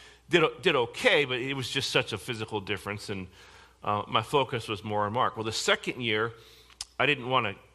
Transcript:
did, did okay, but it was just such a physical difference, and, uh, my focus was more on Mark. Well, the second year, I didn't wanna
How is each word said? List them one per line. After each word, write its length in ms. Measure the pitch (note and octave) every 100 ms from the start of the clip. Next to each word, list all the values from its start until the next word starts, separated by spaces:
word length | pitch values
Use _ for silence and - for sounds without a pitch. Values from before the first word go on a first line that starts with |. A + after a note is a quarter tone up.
| - - -
did, 120 | E3 D#3+ -
did 120 | F3
okay, 520 | C#3+ A#2 - B3 F3 C#3
but 120 | B2+
it 160 | C3
was 160 | C3+ A#2+
just 200 | C3+ -
such 220 | C#3+ A#2+
a 60 | G#2
physical 420 | - A2+ A2 G#2+
difference, 480 | G2 G2 G#2 G2+ -
and, 200 | G2 F2+ - - - - _
uh, 200 | A2 G#2 G#2
my 140 | A#2+
focus 440 | G#2+ D3 C3 B2 -
was 160 | G#2
more 220 | G#2+ G#2
on 80 | G#2
Mark. 240 | A2+ A2 -
Well, 80 |
the 80 | A2
second 480 | - - F#3+ - B2+
year, 320 | A#2+ G#2+ A2+ - - - - - - -
I 60 |
didn't 240 | C3 C#3 A#2+
wanna 260 | C3 A2 G2 -